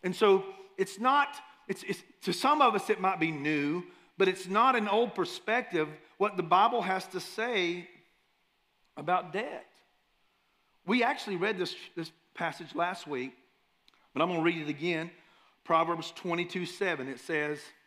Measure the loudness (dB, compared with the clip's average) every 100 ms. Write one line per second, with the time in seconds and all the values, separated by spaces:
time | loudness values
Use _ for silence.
0 | -4 2 6 6 2 -14 -18 -6 -6 0
1 | 2 2 2 -4 -18 -20 -10 -8 -6 -8
2 | -10 _ -6 0 2 6 6 4 0 0
3 | 0 2 -2 0 -2 0 0 -2 -6 -18
4 | _ 2 2 2 -2 4 4 4 2 2
5 | 2 0 -4 -4 0 0 0 -2 -2 -4
6 | -20 _ -2 0 4 6 6 4 0 -2
7 | -4 -10 -8 -6 -2 0 0 -2 -8 -20
8 | _ _ _ _ _ _ _ _ _ -10
9 | 0 0 0 -6 -6 -10 -16 _ _ _
10 | _ _ _ _ _ _ _ _ 0 2
11 | 2 0 -4 -2 -2 -2 -4 -6 -12 -10
12 | -10 _ _ -6 -6 -6 -10 -4 -4 -4
13 | -8 -6 -6 -10 _ _ _ _ _ _
14 | _ -2 0 2 0 0 -6 -4 -2 -2
15 | -6 -12 _ _ _ _ 2 2 4 -2
16 | -6 -8 -4 -2 -2 -4 -6 -2 -2 -2
17 | -6 -10 -4 -4 -2 -6 -10 _